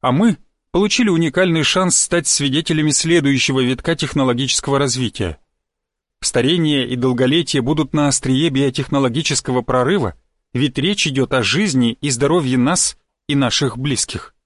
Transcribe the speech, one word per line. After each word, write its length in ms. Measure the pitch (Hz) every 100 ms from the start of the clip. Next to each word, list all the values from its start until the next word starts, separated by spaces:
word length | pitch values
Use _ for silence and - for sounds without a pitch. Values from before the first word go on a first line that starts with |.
А 100 | 127
мы 260 | 131 226 160 - _ _
получили 400 | 175 202 - 226
уникальный 540 | 170 165 151 185 165
шанс 340 | 143 185 185 -
стать 300 | - 175 143
свидетелями 640 | - 143 131 - 156 151
следующего 720 | 143 160 170 139 135 - 135
витка 340 | 123 127 - -
технологического 840 | 147 147 131 120 131 - - 139
развития. 600 | 143 123 120 - 95 73 _ _ _ _ _ _ _ _
Старение 640 | - - 123 175 156 143 120
и 80 | 123
долголетие 680 | 127 123 127 156 170 143
будут 300 | 123 151 143
на 140 | 151 147
острие 440 | 131 127 131 165
биотехнологического 1120 | 135 139 131 135 143 131 120 156 139 - 127
прорыва, 500 | 120 127 127 196 110 - _ _ _
ведь 240 | 120 139 131
речь 300 | 160 202 160
идет 260 | 135 123
о 80 | 135
жизни 560 | 110 135 208 131 120 -
и 120 | 147
здоровье 480 | 120 143 175 135 127
нас 360 | 127 180 - - _ _ -
и 60 |
наших 460 | 143 127 - 139 113
близких. 560 | 139 127 - - - _